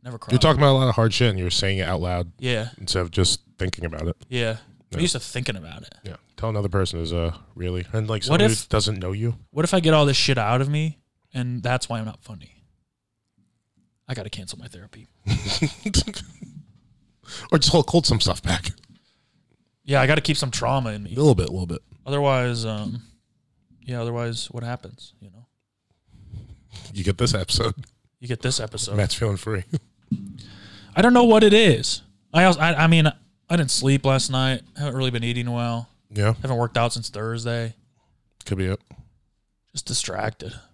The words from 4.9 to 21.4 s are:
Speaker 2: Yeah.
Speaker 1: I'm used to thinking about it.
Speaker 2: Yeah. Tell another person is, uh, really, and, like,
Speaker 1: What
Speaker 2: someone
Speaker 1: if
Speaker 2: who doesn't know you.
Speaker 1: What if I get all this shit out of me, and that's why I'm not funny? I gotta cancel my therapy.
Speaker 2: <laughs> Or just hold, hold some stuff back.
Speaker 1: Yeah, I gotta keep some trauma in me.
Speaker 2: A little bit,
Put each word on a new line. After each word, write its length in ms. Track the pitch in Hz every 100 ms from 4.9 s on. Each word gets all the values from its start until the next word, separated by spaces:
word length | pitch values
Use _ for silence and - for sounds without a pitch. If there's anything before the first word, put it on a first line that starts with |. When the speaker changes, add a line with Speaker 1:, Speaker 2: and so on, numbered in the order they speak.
Speaker 2:
Yeah. 60 | -
Speaker 1:
I'm 20 |
used 140 | 170
to 60 | 131
thinking 360 | - 123 131 101
about 260 | 80 -
it. 120 | - -
Speaker 2:
Yeah. 140 | 101 90 _ -
Tell 140 | 113
another 180 | 107 101
person 300 | 95 92 85
is, 140 | 82
uh, 220 | 85 82 80 - -
really, 300 | 90 90 90
and, 140 | 110 110
like, 140 | 110
Speaker 1:
What 20 | -
Speaker 2:
someone 160 | 160
Speaker 1:
if 180 | 208 110
Speaker 2:
who 20 | -
doesn't 320 | 110 107 104
know 140 | 90
you. 220 | 98 117 120 -
Speaker 1:
What 120 | 139
if 100 | 170
I 60 | 190
get 140 | 165
all 120 | 156 143
this 120 | 135
shit 200 | - 131
out 220 | 107 123
of 60 | 135
me, 300 | 147 156 147 _ _ _
and 300 | 131 123 123
that's 240 | 120 123 -
why 120 | 117
I'm 60 | 110
not 160 | -
funny? 420 | - 104 - _ _ _ _ _ _ _ _ _ _ _ _ _ _ _ _
I 40 |
gotta 160 | 123 98
cancel 300 | - 90 98
my 80 | -
therapy. 400 | - 95 - 104 _ -
Speaker 2:
<laughs> 680 | - 101 - 151 - - 190 - 202 - - - - - _ _ _ _ _ - - -
Or 60 | 165
just 140 | -
hold, 180 | 175 143
hold 160 | 170 -
some 140 | 110
stuff 240 | - -
back. 260 | - 87 - - _ _ _ _ _ _ _ _ _ _ -
Speaker 1:
Yeah, 160 | 139
I 60 | 127
gotta 140 | 156
keep 160 | - 147
some 140 | 135
trauma 400 | - 120 135 120
in 120 | 107
me. 100 | 101
Speaker 2:
A 20 | 117
little 160 | 151
bit, 120 | 107